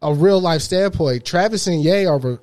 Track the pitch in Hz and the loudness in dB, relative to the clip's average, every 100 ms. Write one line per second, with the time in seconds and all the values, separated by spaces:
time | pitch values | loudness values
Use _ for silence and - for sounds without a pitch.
0 | 151 147 185 190 180 160 - 185 196 180 | -4 2 4 4 2 -2 -2 -2 0 0
1 | 156 123 - 175 208 214 190 165 151 196 | -2 -2 -2 -2 0 -2 -2 0 2 2
2 | 190 143 127 123 | 2 0 -2 -6